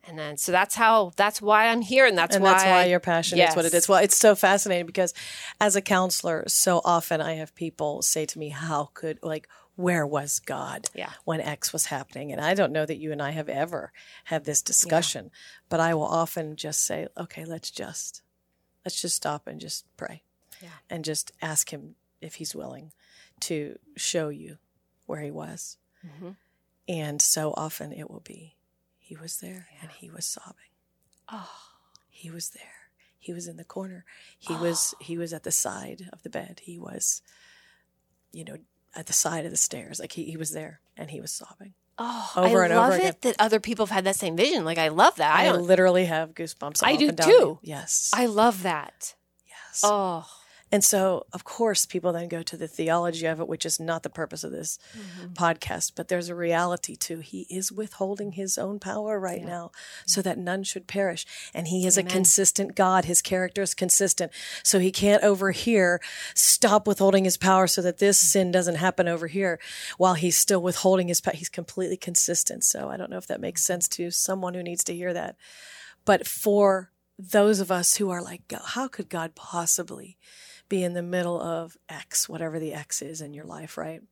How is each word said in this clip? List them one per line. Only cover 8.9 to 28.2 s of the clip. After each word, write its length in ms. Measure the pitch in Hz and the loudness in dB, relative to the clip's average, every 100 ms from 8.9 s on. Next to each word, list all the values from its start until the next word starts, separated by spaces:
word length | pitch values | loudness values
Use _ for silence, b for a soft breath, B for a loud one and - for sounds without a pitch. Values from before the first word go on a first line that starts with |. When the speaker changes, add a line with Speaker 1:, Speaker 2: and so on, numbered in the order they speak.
Speaker 2:
could, 240 | - 160 156 | -8 -10 -8
like, 260 | 170 156 _ b b - | -8 -8 _ b b -4
where 300 | 180 175 143 | 0 0 0
was 320 | 147 147 - | -4 -4 -6
God 480 | - 135 135 135 - | -6 -8 -8 -8 -10
Speaker 1:
Yeah. 160 | - - - | -8 -12 -10
Speaker 2:
when 160 | - 160 | -6 -4
X 320 | - 147 - | -4 -6 -6
was 140 | 160 - | -4 -4
happening?" 440 | 139 139 131 143 | -6 -8 -14 -10
And 80 | 127 | -4
I 120 | 151 | -2
don't 160 | 196 165 | 2 0
know 140 | 156 | 0
that 120 | 151 156 | -4 -6
you 140 | 156 | -8
and 100 | 147 | -6
I 80 | 143 | -6
have 180 | 160 151 | -6 -6
ever 440 | 139 165 160 73 B B B | -4 -4 -6 -10 B B B
had 200 | - 160 | -6 -6
this 160 | 147 143 | -2 -4
Speaker 1:
Yeah. 40 | - | 0
Speaker 2:
discussion, 640 | - 170 160 175 - 98 B B B _ | 0 2 2 2 -6 -12 B B B _
but 100 | 165 | 0
I 140 | 165 | 2
will 100 | 160 - | 0 0
often 480 | 165 165 - 156 | 0 -2 -4 -10
just 280 | 151 151 151 | -10 -6 -2
say, 240 | - 156 165 - | -2 -4 -8 -12
"Okay, 300 | 175 - 160 | -14 -14 -12
let's 240 | 165 - | -12 -12
just, 500 | - - - - - _ _ _ _ _ _ | -12 -12 -10 -12 -14 _ _ _ _ _ _
let's 160 | 185 - | -10 -8
just 160 | 175 - | -4 -4
stop 300 | 147 147 - | -4 -6 -10
and 100 | 156 | -16
just 280 | 160 - _ - | -12 -12 _ -16
pray 260 | - 156 _ _ _ B | -16 -16 _ _ _ B
Speaker 1:
Yeah. 80 | 175 160 _ | -20 -20 _
Speaker 2:
and 120 | 170 | -10
just 300 | 156 151 - _ | -6 -6 -8 _
ask 300 | 160 151 - | -4 -4 -4
him 240 | 147 147 _ _ _ | -8 -16 _ _ _
if 140 | 160 | -20
he's 200 | - 156 | -12 -12
willing 380 | 147 139 131 156 _ b b b _ | -10 -12 -14 -20 _ b b b _
to 380 | - 160 147 - _ - | -6 -6 -8 -14 _ -8
show 320 | - 175 151 | -4 -2 -4
you 300 | 147 156 156 _ _ _ _ - | -8 -16 -20 _ _ _ _ -12
where 160 | 156 | -10
he 80 | 147 | -10
was." 480 | 156 156 165 - - _ _ 175 | -12 -14 -14 -16 -18 _ _ -20
Speaker 1:
Mm-hmm. 260 | 147 180 190 _ _ _ _ - | -18 -18 -20 _ _ _ _ -10
Speaker 2:
And 340 | 170 151 147 | -8 -6 -2
so 320 | - - 156 - | 0 0 -2 -6
often 340 | 156 - 147 | -8 -10 -14
it 160 | 147 151 | -14 -16
will 100 | - | -18